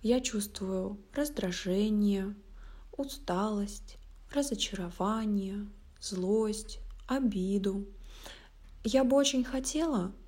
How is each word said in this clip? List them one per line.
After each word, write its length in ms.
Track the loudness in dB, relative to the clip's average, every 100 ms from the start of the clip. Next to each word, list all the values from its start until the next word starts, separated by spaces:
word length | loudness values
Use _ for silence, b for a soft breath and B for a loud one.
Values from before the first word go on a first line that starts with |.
я 200 | 4 2
чувствую 760 | 2 -2 -4 -6 -4 -2 -2 -6 -8 -2
раздражение, 1200 | -2 -2 -4 -2 0 2 4 4 4 2 -2 -6 -14 b b b b -6
усталость, 1000 | -6 -6 -2 0 0 0 -2 -6 -14 -18 -18 -20 -4
разочарование, 1300 | 0 0 0 -2 -2 -6 0 0 2 2 0 0 -6 -8 -12 -20 -14
злость, 800 | -6 -2 2 4 2 -2 -8 -12 -12 -14 -2
обиду. 800 | 2 2 2 2 2 2 -2 -6 -12 B B B B B -20 -20 -6
Я 200 | 2 4
бы 140 | 8 6
очень 260 | 6 4
хотела 680 | 0 0 0 0 2 2 0 -6